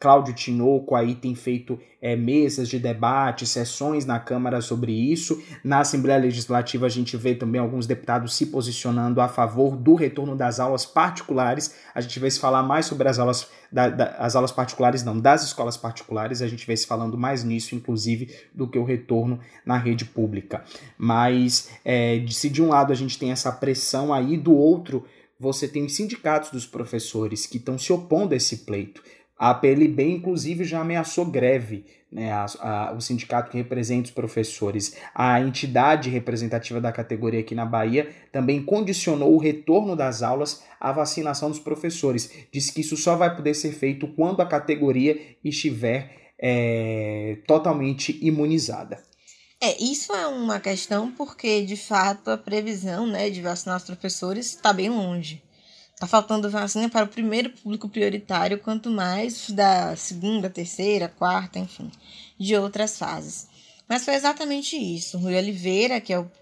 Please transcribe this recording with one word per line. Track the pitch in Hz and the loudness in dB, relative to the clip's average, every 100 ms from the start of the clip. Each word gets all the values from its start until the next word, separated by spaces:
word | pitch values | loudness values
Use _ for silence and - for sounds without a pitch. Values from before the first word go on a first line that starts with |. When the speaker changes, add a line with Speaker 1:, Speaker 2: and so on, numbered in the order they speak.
Speaker 1:
Cláudio | 143 139 135 | 8 8 6
Tinoco | 120 - 120 127 139 135 | -4 -2 2 4 4 4
aí | 123 117 123 | 2 2 0
tem | 127 | -4
feito, | 120 127 123 123 117 - _ | -4 -4 -4 -4 -10 -10 _
é, | 120 | -2
mesas | 120 117 147 147 - 120 | 0 2 4 4 2 -2
de | 127 | -2
debate, | 120 110 117 135 131 123 | -2 0 2 2 2 0
sessões | 117 123 120 - 143 151 131 | -4 -2 -4 -4 -2 -2 -2
na | 117 | -4
Câmara | 120 123 123 123 | -2 -2 -2 -2
sobre | 117 120 117 | -2 -2 -2
isso. | 110 131 165 - 160 - - | 0 0 0 -2 -4 -8 -8
Na | 135 139 | 0 2
Assembleia | 143 143 131 139 | 2 2 4 4
Legislativa | 127 120 117 123 120 120 123 | 4 0 0 0 0 0 0
a | |
gente | 120 120 120 | 0 -2 -2
vê | 123 | -2
também | 123 117 123 | 0 0 0
alguns | 117 127 | 0 -2
deputados | 117 117 - 120 120 | -2 -2 0 -2 0
se | - 151 | -2 -2
posicionando | 135 120 120 123 120 120 123 | -2 -4 -4 -2 0 2 2
a | 127 | 2
favor | 127 113 117 135 135 | 2 0 4 2 4
do | 123 165 | 6 6
retorno | 139 143 143 135 | 6 -2 -4 -2
das | 123 117 | 0 0
aulas | 127 131 - | 0 0 0
particulares. | 160 175 175 - 131 123 139 - - - | 2 2 0 -2 0 2 0 -4 -10 -12
A | - | -8
gente | 123 127 | -6 -2
vai | 135 | -2
se | 135 | 0
falar | 131 131 | 2 2
mais | 131 151 - | 4 2 0
sobre | 139 135 | 2 2
as | 120 | 4
aulas, | 123 123 - - - | 2 0 -4 -16 -4
da, | 127 123 | 2 2
da, | - 117 - | 2 0 0
as | 117 127 | 0 2
aulas | 127 | 2
particulares, | - 123 - 123 131 | 0 -4 2 2 2
não, | 120 110 | -2 2
das | 135 147 | 6 6
escolas | 147 - 117 117 | 4 -4 -4 -4
particulares. | 117 - - 110 110 123 | -8 -10 -8 -6 -4 -4
A | 120 | -6
gente | 117 | -6
vai | - 113 | -4 -4
se | - | -2
falando | 113 113 120 | -2 -2 -2
mais | 127 135 | -2 -2
nisso, | 117 113 - | -2 -4 -4
inclusive, | 123 - 113 110 113 123 - - | -8 -4 -2 0 -2 -4 -14 -14
do | - 127 | -8 -4
que | 127 | -2
o | |
retorno | 120 123 - 117 120 123 - - - | 0 -2 0 0 0 -4 -8 -10 -2
na | 123 | 0
rede | 120 117 | 0 -2
pública. | 117 - 110 98 - 107 - - - - | -4 -2 -2 -2 -8 -10 -10 -20 -20 -4
Mas, | 113 117 123 127 123 - - - | 2 4 4 4 4 2 -2 -8
é, | - 123 117 117 | 0 2 2 0
de, | 120 | 0
se | 113 147 | -2 0
de | 139 | 2
um | 160 | 6
lado | 143 139 | 6 6
a | 131 | 2
gente | 131 - | -2 -4
tem | 127 | -4
essa | 127 131 | -2 -4
pressão | - 135 131 - 135 147 | -2 0 0 0 -2 0
aí, | 135 131 165 | 0 2 2
do | 147 | 6
outro... | 143 156 175 170 131 - _ _ - | 8 8 6 2 -6 -6 _ _ -6
Você | 131 135 139 | -4 -2 -2
tem | 147 | -4
os | 143 - | -4 -4
sindicatos | 208 240 156 151 151 | -6 -4 0 0 -2
dos | 127 120 | -8 -10
professores | 117 117 117 - 113 107 107 - | -10 -6 -6 -4 -4 -4 -4 -6
que | 120 | -6
estão | 123 131 | -6 -4
se | - | 0
opondo | 175 175 160 202 | 0 2 2 2
a | 131 | 0
esse | - 113 | 0 -4
pleito. | - 101 98 - - - _ - | -6 -6 -6 -12 -20 -20 _ 0
A | 120 | 2
P | 120 139 | 4 6
L | 139 156 | 6 6
B, | 127 | 4
inclusive, | 147 175 175 170 139 170 | 0 0 -2 -2 -2 -4
já | 165 160 | -4 -2
ameaçou | 165 170 160 - | -2 -2 -2 -2
greve, | 175 131 123 135 110 101 - _ _ | -2 2 4 4 0 -10 -12 _ _
né? | - 113 | -8 -4
A, | 104 104 - | -4 -4 -6
a, | 113 104 107 | -6 -4 -4
o | 117 | -6
sindicato | 120 120 - 123 120 | -4 -4 -2 -2 -2
que | 123 | -4
representa | 123 127 113 123 123 | -4 -4 -2 -2 -2
os | |
professores. | - 113 117 110 - 101 101 101 - - | -4 -4 -2 -4 -2 -4 -2 -6 -10 -10
A | - 127 123 | 0 4 4
entidade | 135 131 135 123 139 156 127 | 2 -2 -2 2 4 4 0
representativa | 123 120 117 117 113 - 117 | -4 -4 -4 -2 -4 -4 -4
da | 117 | -4
categoria | 117 113 110 113 113 | -4 -6 -4 -2 -2
aqui | 110 | -2
na | 113 | -4
Bahia | 113 117 113 131 147 - _ | -2 0 2 2 0 -4 _
também | 135 127 139 | -2 0 0
condicionou | 139 214 196 185 175 143 143 | 2 0 0 -2 0 2 6
o | 156 | 6
retorno | 151 151 160 175 208 | 6 0 2 2 2
das | 165 131 113 | 0 -2 -2
aulas | 117 135 147 - - - | -2 0 -2 -6 -14 -6
à | 135 | -4
vacinação | 143 147 - 156 - 151 | -2 -2 -2 -4 -4 -4
dos | 151 | -4
professores. | - 151 170 170 143 120 - - - | -6 -4 -4 -2 0 0 -4 -12 -10
Diz | 139 - | -6 -4
que | 156 | -4
isso | 151 151 | -4 -2
só | 175 | 2
vai | 170 170 170 | 4 2 2
poder | 147 | -2
ser | 147 156 | -2 -4
feito | 143 139 139 151 | -2 -2 -2 -4
quando | 156 170 190 | 0 0 2
a | 170 | 0
categoria | 147 156 147 143 127 147 151 - - | 0 0 0 2 4 2 2 -4 -10
estiver, | 147 147 151 117 117 131 143 - _ - | -6 -4 -2 -2 0 -2 -4 -16 _ -4
é, | 127 123 117 113 110 110 107 107 107 107 - | 0 2 2 0 -2 -2 -4 -4 -6 -4 2
totalmente | 156 165 147 135 135 - 151 | 4 4 0 0 -2 -4 -2
imunizada. | 160 151 151 160 117 - - - - _ _ - _ - | 0 2 2 0 -2 -6 -10 -14 -16 _ _ -20 _ -4
Speaker 2:
É, | 233 - | -2 -2
isso | 247 285 - | -2 -4 -4
é | 403 311 | -4 -4
uma | 262 233 202 | -2 -2 -2
questão | 202 190 - 208 240 | -4 -4 -2 -2 -4
porque, | 247 285 - 233 214 | -6 -10 -6 0 0
de | 196 208 | 0 -6
fato, | - 202 196 202 220 | -2 2 2 0 -4
a | 220 | -4
previsão, | - 214 214 202 185 180 233 | -4 -4 -4 -4 -4 -4 -2
né, | 190 208 | -2 -4
de | 185 | -4
vacinar | 175 175 185 180 | -6 -6 -4 -6
os | |
professores | - 180 190 - 185 208 233 - | -8 -10 -8 -6 -6 -6 -8 0
tá | 214 | 2
bem | 190 196 | 2 0
longe. | 233 185 175 151 156 _ _ _ - _ - | -2 -2 -4 -6 -12 _ _ _ -20 _ -10
Tá | 185 | 2
faltando | 220 208 214 208 | 2 4 0 -2
vacina | 208 202 214 233 | -2 -2 -2 0
para | 226 | 0
o | 208 | 0
primeiro | 233 220 220 240 | -2 -2 0 -2
público | - 208 214 208 | -6 -8 -8 -6
prioritário, | 220 202 202 202 180 180 202 | -2 0 -2 -2 0 0 -2
quanto | 220 220 233 | -4 -4 -2
mais | 214 180 190 233 233 - | -2 -2 -2 -4 -6 -4
da | 202 196 185 170 160 | 2 4 4 2 -4
segunda, | - 175 196 220 185 | -8 -6 -2 -2 -2
terceira, | 185 175 - 202 202 175 | -6 -8 -4 0 0 -2
quarta, | - 180 185 185 185 | -2 -2 0 -4 -8
enfim, | 185 - - - - - - - | -10 -10 -16 -16 -20 -20 -18 -8
de | 196 | 0
outras | 208 196 202 214 - | 2 0 -2 -4 -4
fases. | 156 160 151 - - _ - _ - | -6 -8 -10 -14 -16 _ -20 _ -6
Mas | 247 | -4
foi | 269 | 0
exatamente | 277 285 294 294 277 285 311 | 0 0 0 -2 -4 -4 -4
isso. | 190 170 - 180 | -4 -6 -6 -4
Rui | 180 185 | 0 0
Oliveira, | 202 190 180 190 247 240 | 0 -2 0 2 2 0
que | - | -2
é | 180 | -4
o | 175 _ | -4 _